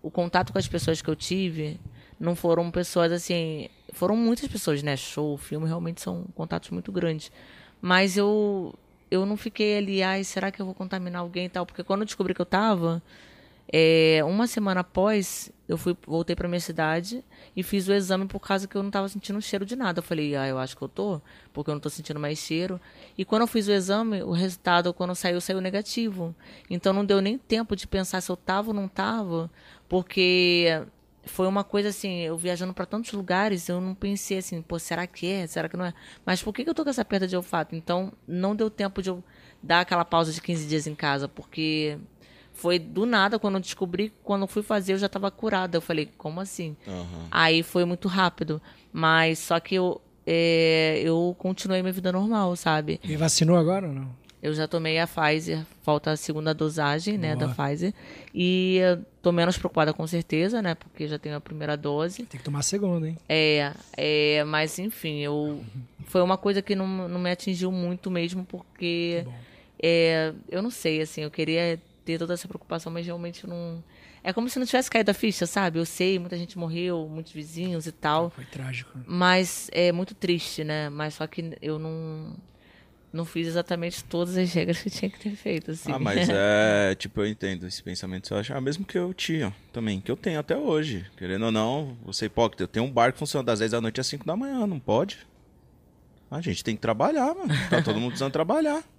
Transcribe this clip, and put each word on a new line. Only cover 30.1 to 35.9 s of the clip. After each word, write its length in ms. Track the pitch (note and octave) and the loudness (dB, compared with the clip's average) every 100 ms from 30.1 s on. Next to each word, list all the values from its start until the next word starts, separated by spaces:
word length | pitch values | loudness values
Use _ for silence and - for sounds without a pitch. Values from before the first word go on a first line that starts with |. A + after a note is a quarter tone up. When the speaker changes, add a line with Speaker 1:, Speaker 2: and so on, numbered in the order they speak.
| - F3+ F3+ F3+ F3 E3+ D#3+ - _ _ _ | 2 4 6 6 6 4 2 -4 _ _ _
Speaker 1:
foi 220 | - - F#3 | -10 0 2
uma 160 | G3 | 0
coisa 260 | G3 G3+ G#3 | 0 0 0
assim, 280 | G3 G3+ F3 | -4 -6 -4
eu 140 | E3 E3 | -4 -4
viajando 380 | F3 F3 F#3 | -2 -2 -4
pra 100 | F3+ | -6
tantos 280 | - G#3 A#3 | -6 -6 -6
lugares, 560 | G3+ F3+ F#3 G#3+ F#3 - | -8 0 2 2 0 -2
eu 120 | F3+ | -2
não 140 | F#3 | -2
pensei 440 | F#3+ G3 G3+ - F#3+ | -4 -4 -4 -2 -4
assim, 220 | F#3 E3+ | -4 -8
"Pô, 160 | D#3+ E3+ | -6 -8
será 300 | - E3+ F3+ | -4 -4 -6
que 180 | - F3 | -4 -2
é? 200 | G3 E3+ | -2 -2
Será 220 | F3 D#3+ | -4 -4
que 80 | F3 | -4
não 80 | |
é?" 100 | F3+ | -6